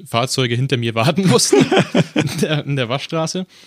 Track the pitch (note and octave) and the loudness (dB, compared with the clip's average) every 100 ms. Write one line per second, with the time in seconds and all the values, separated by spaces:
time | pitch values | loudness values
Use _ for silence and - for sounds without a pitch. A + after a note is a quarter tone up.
0 | - A#2 B2+ - B2 A#2 C3+ B2+ A2+ A2 | -4 -2 0 0 -2 -2 -2 -2 -2 0
1 | B2+ F3 F#3+ A#3+ - G4+ - - - - | 0 2 4 2 4 4 4 2 2 0
2 | - - - D#3 D3 D3+ C#3 C#3 A2+ C#3 | 0 -2 -2 -2 -2 -2 -2 -2 -2 -4
3 | - E3 D#3+ F#3 F#3 - | -4 -4 -4 -6 -8 -14